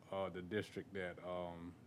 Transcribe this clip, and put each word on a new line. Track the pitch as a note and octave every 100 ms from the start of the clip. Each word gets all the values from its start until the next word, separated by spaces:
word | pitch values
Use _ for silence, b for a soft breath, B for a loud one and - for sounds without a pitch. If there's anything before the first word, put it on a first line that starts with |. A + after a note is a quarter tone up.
| -
uh, | F#2+ F#2
the | F2+
district | F2 G#2 F#2 - F2+ G2
that, | F2+ E2+ F2
um, | F2+ F2 E2+ E2+ F2